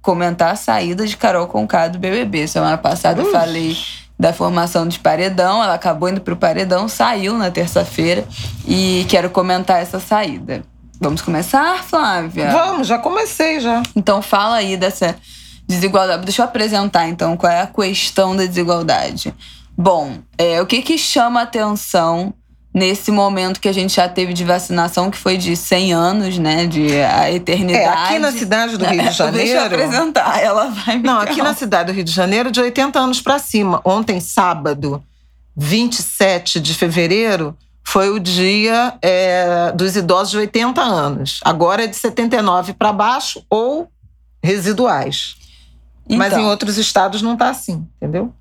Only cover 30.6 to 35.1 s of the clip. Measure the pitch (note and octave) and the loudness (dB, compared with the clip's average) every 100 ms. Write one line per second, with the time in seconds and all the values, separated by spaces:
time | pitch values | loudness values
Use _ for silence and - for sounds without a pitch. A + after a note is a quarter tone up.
30.6 | B3 G#3 A3+ A#3 A#3+ A#3+ G#3 D4 D4 D4 | 0 -2 -2 0 2 0 0 0 0 -2
31.6 | B3 F#3+ F3 G3 E3 E3+ F3+ G#3 B3 A#3+ | 0 0 0 -2 -2 0 2 2 0 0
32.6 | B3 A#3+ C4+ C#4 C4 B3+ - C#4 - G#3+ | 0 0 0 2 0 0 0 0 0 0
33.6 | G3 F3 F3+ G3 A3 F#3 E3+ - F#3 E3 | 0 0 2 0 0 -4 -2 0 2 2
34.6 | D3+ C#3+ C#3+ C#3 - | -2 -2 -4 -6 -10